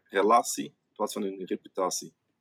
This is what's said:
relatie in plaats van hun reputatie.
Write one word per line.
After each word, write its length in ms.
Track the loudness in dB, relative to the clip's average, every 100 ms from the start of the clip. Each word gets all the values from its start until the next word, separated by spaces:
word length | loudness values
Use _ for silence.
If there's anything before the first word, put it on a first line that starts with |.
| _
relatie 560 | 2 6 4 4 -4
in 80 | -8 -14 _ -6
plaats 160 | -6
van 100 | -4
hun 220 | -6 -8
reputatie. 680 | -6 -8 -6 -4 -2 -2 -8 -18 _ _